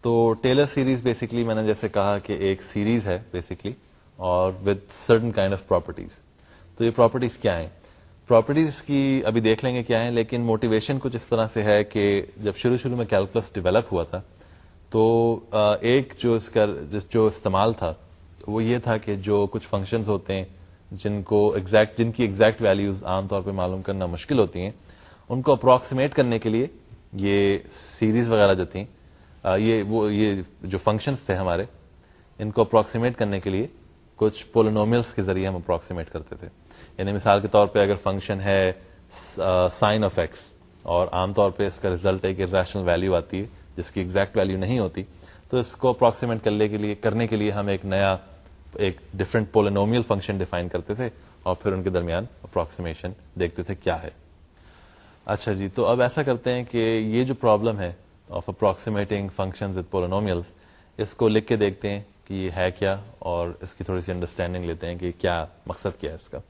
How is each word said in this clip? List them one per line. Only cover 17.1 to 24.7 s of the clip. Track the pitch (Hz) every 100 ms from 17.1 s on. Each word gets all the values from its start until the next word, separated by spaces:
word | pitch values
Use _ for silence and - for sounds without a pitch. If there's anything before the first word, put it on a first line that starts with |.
جو | 117 110
استعمال | 104 104 92 107
تھا | 113 85 78 - - - - -
وہ | 107
یہ | 113 120
تھا | 120 110
کہ | 107
جو | 101 95 104 101
کچھ | 113 -
فنکشنز | 101 95 113 107
ہوتے | 98 -
ہیں | 95 92 - - - -
جن | 98 104 104
کو | 95 104 104
ایگزیکٹ، | 104 92 107 107 -
جن | 117
کی | 113
ایگزیکٹ | 117 98 110 113
ویلیوز | 110 98 101 95
عام | - 95 98
طور | 98
پہ | 101
معلوم | 95 90 92
کرنا | 95 98 90
مشکل | 90 - 135
ہوتی | 95 -
ہیں، | 92